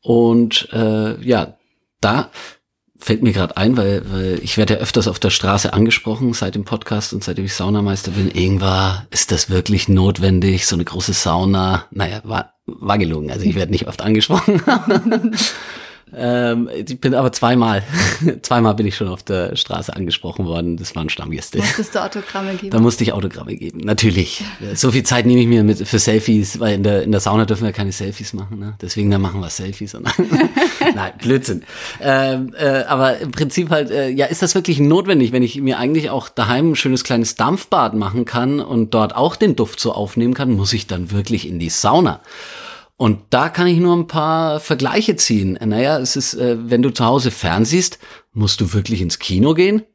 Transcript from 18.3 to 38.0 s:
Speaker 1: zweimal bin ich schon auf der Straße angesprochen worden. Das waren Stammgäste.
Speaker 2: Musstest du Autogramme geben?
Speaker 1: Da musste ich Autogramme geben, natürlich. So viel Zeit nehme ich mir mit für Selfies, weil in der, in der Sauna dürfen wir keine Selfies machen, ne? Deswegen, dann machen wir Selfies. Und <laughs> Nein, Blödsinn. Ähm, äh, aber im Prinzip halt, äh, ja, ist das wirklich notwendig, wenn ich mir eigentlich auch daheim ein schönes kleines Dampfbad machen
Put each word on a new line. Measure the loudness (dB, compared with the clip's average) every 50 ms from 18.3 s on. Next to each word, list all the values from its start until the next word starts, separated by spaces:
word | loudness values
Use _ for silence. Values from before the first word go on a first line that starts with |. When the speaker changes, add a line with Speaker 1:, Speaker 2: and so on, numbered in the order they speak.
| 0 -2
Speaker 1:
zweimal | -2 0 2 4 4 2 2
bin | 2 0
ich | -2 -2
schon | -4 -6 -6
auf | -6 -8 -6
der | -4 -2 -2 -2 -2 -2
Straße | -4 -4 -4 -6 -8 -8 -8 -6
angesprochen | -6 -4 -4 -4 -6 -6 -8 -6 -4 -4
worden. | -2 -2 -2 -2 -2 -4
Das | -4 -6 -8 -8
waren | -6 -6 -6
Stammgäste. | -6 -8 -8 -8 -8 -8 -8 -4 -4
Speaker 2:
Musstest | -2 0 0 -2 -2 -4 -4 -4
du | -4 -4
Autogramme | -4 -6 -10 -12 -8 -8 -6 -6 -6 -6
geben? | -8 -6 -2
Speaker 1:
Da | 2 4
musste | 4 4 4 2 -2
ich | -2 0
Autogramme | -2 -4 -4 -6 -8 -10 -10 -10
geben, | -8 -10 -12 -10 -8
natürlich. | -2 -2 0 2 2 2 4 2 0 -2 -4 -10 -10 -12 -12 -12 -10 -8 -4
So | 0 0 2
viel | 2 2 0
Zeit | 2 0 2 4
nehme | 4 6 6
ich | 6
mir | 6 6 6 6
mit | 4 4 2 0
für | 0 0 2
Selfies, | 2 4 2 2 2 4 2 2 2 0 -4 -4
weil | -2 -2 0
in | 2 2
der, | 2 2 2 2
in | 2
der | 0 2
Sauna | 2 2 2 2 2
dürfen | 2 0 -2 -2
wir | -4 -2
keine | -4 -4 -4
Selfies | -4 -6 -8 -8 -8 -10 -12 -10 -10
machen, | -10 -10 -10 -10 -10
ne? | -10 -12 -12 -12
Deswegen, | -12 -8 -4 0 2 2
dann | 2 2
machen | 0 -2 -4 -6
wir | -8 -8
Selfies. | -8 -8 -8 -10 -10 -10 -12 -12 -12
Und | -8 -6 -2 0 0 2 2 2 2 2 2
<laughs> | 2 0 0 0 0 0 0 0 0
Nein, | 0 -6 -8 -8 -4
Blödsinn. | 0 2 2 2 2 -2 -6 -6 -8 -12 -16 -14 -14 -14 -12 -4
Ähm, | 0 2 2 2 2 0 0 -2 -4 -6 -6
äh, | -2 0 0 2 0 0
aber | 0 0 2 2 2 2 0
im | -4 -8
Prinzip | -4 -2 -4 -2 0 -2 0 0
halt, | 0 0 0 0
äh, | -2 -2 -2 -2
ja, | 0 0 0
ist | 0 0 -2
das | 0 0 0
wirklich | 0 0 0 2 4
notwendig, | 4 4 4 4 4 2 2 4 4 4 2
wenn | 2 0
ich | 0 -2 -2
mir | -2 -2 -2
eigentlich | 0 -2 0 0 0 -2 -2
auch | -4 -6 -6 -6
daheim | _ -2 -2 0 0 2 2 2
ein | 0
schönes | 0 0 0 0 0 0
kleines | 0 0 0 0 -2 -2
Dampfbad | -2 0 0 0 -2 -2 _ 0 2 2 2 0
machen | -2